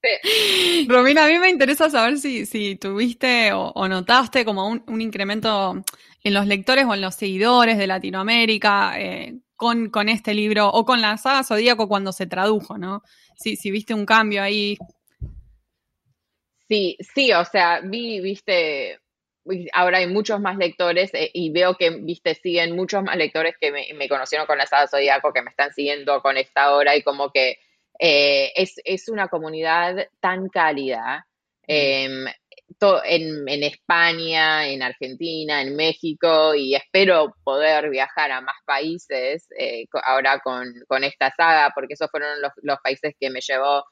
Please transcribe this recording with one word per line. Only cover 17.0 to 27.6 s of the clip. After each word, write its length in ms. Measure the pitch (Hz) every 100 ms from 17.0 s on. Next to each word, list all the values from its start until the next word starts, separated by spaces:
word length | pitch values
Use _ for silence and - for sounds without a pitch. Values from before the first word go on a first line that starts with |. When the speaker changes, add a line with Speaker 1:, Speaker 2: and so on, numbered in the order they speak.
| -
Speaker 1:
sí, 200 | - 262
o 100 | 180
sea, 380 | 180 202 170 170
vi, 380 | 190 226 240 208
viste, 760 | 190 196 - 180 160 143 104 78 _ _ _ _
uy, 240 | 160 190 170
ahora 240 | 170 180 185
hay 100 | 180
muchos 320 | 196 214 208
más 160 | 202 190
lectores, 560 | 175 - 175 175 196
eh, 160 | - 156
y 180 | 175 165
veo 240 | 156 185 180
que, 140 | 170
viste, 440 | 165 156 170 170 160
siguen 400 | 185 170 170 170
muchos 280 | 190 202
más 140 | 190 170
lectores 380 | 156 - 160 -
que 120 | 151
me, 160 | 143 131
me 140 | 151 135
conocieron 400 | 139 127 151 151
con 100 | 143
la 80 | 139
saga 220 | 139 143
Zodíaco, 460 | 139 139 135 147
que 80 | 127
me 80 | 123
están 240 | - 143
siguiendo 480 | - 143 143 143 139
con 160 | 139 135
esta 360 | 131 - 143
hora, 220 | 143 143 147
y 80 |
como 260 | 143 139 143
que, 260 | 135 127 -